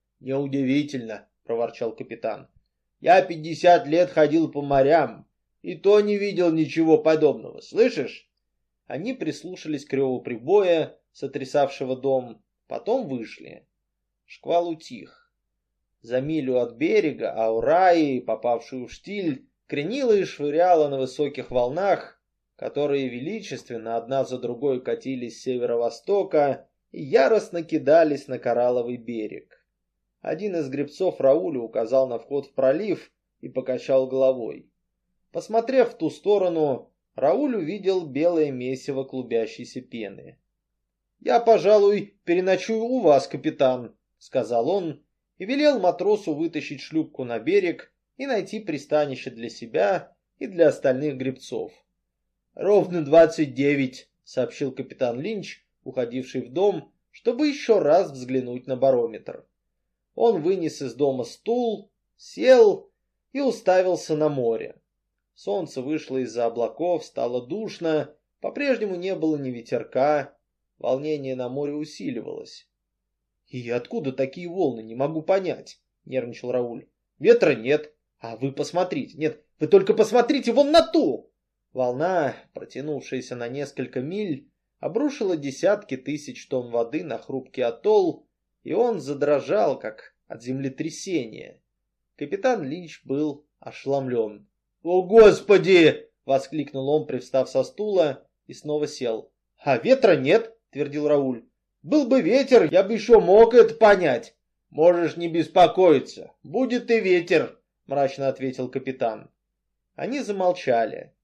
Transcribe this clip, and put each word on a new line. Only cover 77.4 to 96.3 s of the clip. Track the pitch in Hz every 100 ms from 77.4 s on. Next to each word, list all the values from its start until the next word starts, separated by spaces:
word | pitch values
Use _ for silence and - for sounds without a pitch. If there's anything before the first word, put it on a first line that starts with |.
| 175
нет, | 113 117 147 - _ _ _
а | 113 113
вы | 135
посмотрите, | 135 - 170 185 151 110 127
нет, | 156 151 _ _
вы | 151
только | 196 196
посмотрите | 202 214 240 240 285 233
вон | 226 277
на | 320 -
ту!» | 330 185 113 - _ _ _ _
Волна, | 123 123 131 170 185 139 - _
протянувшаяся | - - 127 147 139 127 131 123 123
на | 120
несколько | 139 143 - 123 127
миль, | 139 196 208 135 - _ _ _
обрушила | - 202 285 262 202 165
десятки | 139 131 175 202 - 131
тысяч | - 147 - 117 -
тонн | 131 120
воды | 117 117 160
на | 165 113
хрупкий | - 135 131 -
атолл, | 120 - 202 214 175 - _ _ _ _
и | -
он | 175 240 202
задрожал, | 135 143 143 143 120 202 180 127
как | 110 - - _ -
от | 113
землетрясения. | 120 131 135 135 156 156 196 165 113 107 - - _ _ _ _ _ _
Капитан | 143 196 262 226
Линч | 135 170 165 -
был | - 135 151 143 _ _
ошеломлён. | - - 135 139 131 120 110 104 _ _ _ _
«О, | 165 185
Господи!» — | 180 226 214 - - 196 170 185 156 - - _
воскликнул | -